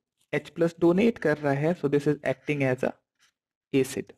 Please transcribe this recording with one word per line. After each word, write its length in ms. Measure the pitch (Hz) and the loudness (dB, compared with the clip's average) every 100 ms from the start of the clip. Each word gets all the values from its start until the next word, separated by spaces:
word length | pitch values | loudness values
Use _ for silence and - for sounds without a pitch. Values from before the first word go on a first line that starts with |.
| _ _ _ | _ _ _
एच 160 | 147 - | -8 -6
प्लस 260 | - 165 - | -2 -2 2
डोनेट 380 | 170 175 233 233 | 2 4 2 0
कर 200 | 156 147 | -2 0
रहा 160 | 147 | 0
है, 200 | 139 151 180 | 0 0 -2
so 140 | 143 | 0
this 180 | 143 147 | 0 0
is 100 | 147 135 | -2 -2
acting 300 | 131 - 147 135 | -6 -4 -2 -2
as 180 | 123 | -2
a 100 | - - _ _ _ _ _ _ _ | -4 -8 _ _ _ _ _ _ _
acid। 400 | 139 131 - - | 0 0 -2 -10